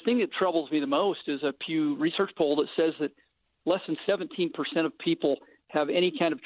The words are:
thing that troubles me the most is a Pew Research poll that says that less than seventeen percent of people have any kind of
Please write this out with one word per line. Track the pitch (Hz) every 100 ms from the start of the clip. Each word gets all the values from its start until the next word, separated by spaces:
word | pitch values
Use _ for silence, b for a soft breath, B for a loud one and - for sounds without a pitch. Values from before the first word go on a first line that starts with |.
thing | - 247
that | 196
troubles | - 190 165 156
me | 156
the | 139
most | 143 202 170 -
is | 143
a | 143 139 -
Pew | 160 151 143
Research | 156 170 196 -
poll | 156 147
that | 143 -
says | 160 156
that | 147 - b _ _ _ -
less | 185 -
than | 156 -
seventeen | 202 170 - 170
percent | - 143 170 160
of | -
people | - 160 151 139 b b b
have | 156 147
any | 175 180 160
kind | 170
of | 147